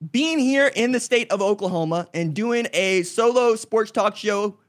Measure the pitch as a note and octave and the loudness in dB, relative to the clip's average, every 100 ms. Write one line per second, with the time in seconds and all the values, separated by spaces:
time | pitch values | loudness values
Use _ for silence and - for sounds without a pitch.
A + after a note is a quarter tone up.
0 | D#3+ B3 D#4+ D#4+ C4 C4+ C#4 G3 A#3+ B3 | -4 -2 0 2 2 4 2 2 0 -2
1 | - A#3+ A3+ G3 G3 G#3 F#3+ F3 D#3+ E3+ | 0 -2 0 0 0 0 -2 -2 -2 -2
2 | F3 E3 E3+ D3+ A#3 A#3+ A#3 E3 F#3+ F#3 | -4 -4 -4 -2 -2 -2 -2 0 0 0
3 | F3 - A#3 B3 A#3+ A3 - A3 A3 A3+ | 0 0 2 4 2 0 0 -2 0 0
4 | G#3 G#3 G#3 G3+ G#3 G3+ | -2 -2 -4 -2 -4 -8